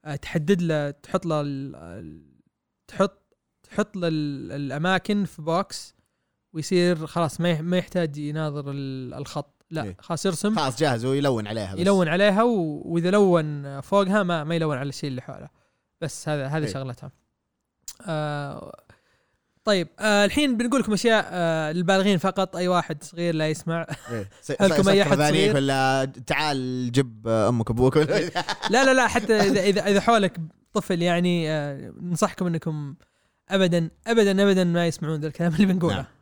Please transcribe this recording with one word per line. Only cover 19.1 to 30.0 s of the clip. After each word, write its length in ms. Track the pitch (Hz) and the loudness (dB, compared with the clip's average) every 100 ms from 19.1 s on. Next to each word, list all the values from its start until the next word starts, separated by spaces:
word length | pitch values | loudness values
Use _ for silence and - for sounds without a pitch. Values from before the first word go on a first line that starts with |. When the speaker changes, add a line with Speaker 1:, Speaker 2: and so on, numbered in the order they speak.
| _ _ _ _ _ | _ _ _ _ _
Speaker 1:
طيب، 240 | - 196 165 - | 0 0 0 -2
آه، 260 | 214 202 208 | 2 4 4
الحين 320 | 277 294 226 | 2 0 0
بنقول 220 | 233 262 | 0 0
لكم 140 | 220 | 2
أشياء، 340 | 208 233 220 - | 2 4 2 2
آه، 400 | 180 170 160 156 | -2 0 0 -2
للبالغين 460 | 170 180 190 196 190 | -2 2 2 4 2
فقط. 380 | 190 185 190 175 | 0 -2 -4 -2
أي 120 | 180 | 0
واحد 360 | 180 - 151 | 0 0 -10
صغير 320 | - 170 170 160 | -10 -6 -2 0
لا 140 | 156 | -2
يسمع. 380 | 156 - 165 165 - - | -2 -4 -6 -6 -12 -8
Speaker 2:
إيه. 180 | 117 98 - | -8 -8 -14
س-، 100 | - 139 | -8 2
Speaker 1:
هلكم 240 | 196 160 | 4 4
Speaker 2:
س-، 40 | 190 | 4
Speaker 1:
أي 120 | 196 | 4
Speaker 2:
سكر 100 | 202 | 4
Speaker 1:
أحد 80 | 196 | 4
Speaker 2:
ثاني 200 | 151 - | 4 4
Speaker 1:
صغير؟ 180 | - 139 | 4 4
Speaker 2:
ولا 500 | 139 135 131 135 135 135 120 | 2 2 2 2 -2 -6 -4
تعال 640 | 143 156 139 127 127 123 | -2 0 -2 -4 -4 0
جيب، 360 | 123 131 110 113 | 2 0 -4 0
آه، 220 | 113 104 | 2 4
أمك 200 | 120 113 | 2 0
وأبوك 260 | 117 131 156 | 2 4 4
ولا 240 | - 202 170 175 - 202 - | 2 0 0 -4 -6 -4 0
Speaker 1:
لا، 160 | 233 269 | 4 4
لا، 80 | |
لا، 140 | 262 233 | 4 2
حتى 260 | 247 214 214 | 0 2 2
إذا، 240 | 202 196 | 4 2
إذا، 240 | 190 196 196 | 2 2 2
إذا 140 | 196 | 2